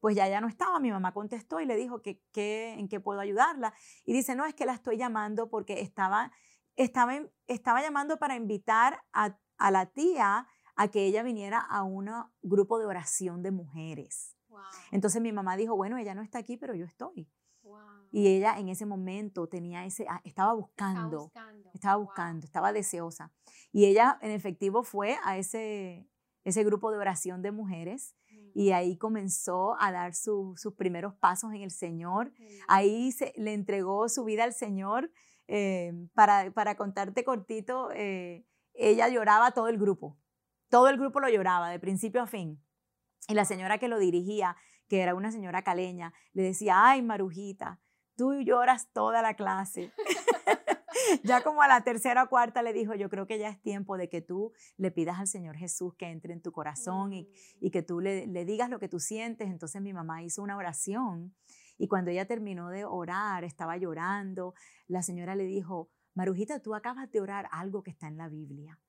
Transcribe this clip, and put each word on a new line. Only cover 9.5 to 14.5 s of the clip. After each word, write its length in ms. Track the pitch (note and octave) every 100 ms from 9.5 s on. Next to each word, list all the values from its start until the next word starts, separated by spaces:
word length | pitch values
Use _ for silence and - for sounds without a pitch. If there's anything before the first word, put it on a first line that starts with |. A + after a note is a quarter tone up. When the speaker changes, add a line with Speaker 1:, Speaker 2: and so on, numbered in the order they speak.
| _
Speaker 1:
a 120 | G3+
la 160 | F#3+ F#3
tía 640 | - D#4+ E4 G#3 G3+ B3+ _ _
a 140 | - G#3
que 160 | G#3
ella 180 | G3 G#3+
viniera 360 | A#3+ A3 G3 A3
a 220 | - G3+
un 280 | G3 F#3+ G3 A#3 A3+ _
grupo 360 | F#3+ G3 G3+ A3+
de 80 | A3
oración 560 | F3+ D#3 - F#3 F3
de 100 | F3+
mujeres". 840 | F#3+ E3 D3+ D#3+ D3+ - - - _
Speaker 2:
Wow. 120 | _